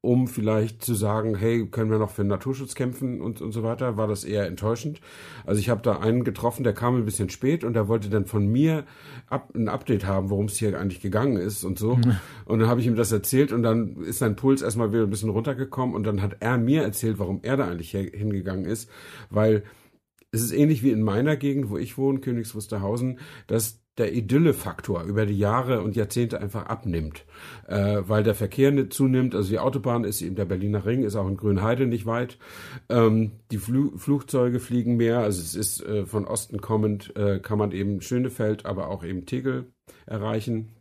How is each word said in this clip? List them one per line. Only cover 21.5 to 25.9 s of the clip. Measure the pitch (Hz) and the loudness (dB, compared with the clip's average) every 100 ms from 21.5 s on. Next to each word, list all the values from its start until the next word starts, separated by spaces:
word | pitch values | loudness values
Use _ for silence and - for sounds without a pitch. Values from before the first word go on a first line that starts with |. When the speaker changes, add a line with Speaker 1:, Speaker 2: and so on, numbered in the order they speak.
| 139 120 | 0 -2
Speaker 1:
wo | 101 | -4
ich | - - | -6 -2
wohne, | 135 135 | 0 0
Königs | 135 120 110 107 | -2 -4 -6 -10
Wusterhausen, | 104 107 101 117 127 123 - - - | -6 -4 -2 -2 -2 -6 -14 -20 -2
dass | 113 110 - _ - | 0 0 -6 _ -2
der | 110 | 0
Idylle-Faktor | 120 104 135 165 - - 85 - 90 | 0 2 4 6 4 -2 -10 -4 -4
über | 82 101 | -2 0
die | 104 101 | 2 2
Jahre | 104 117 127 120 | 2 2 0 0
und | 104 | 0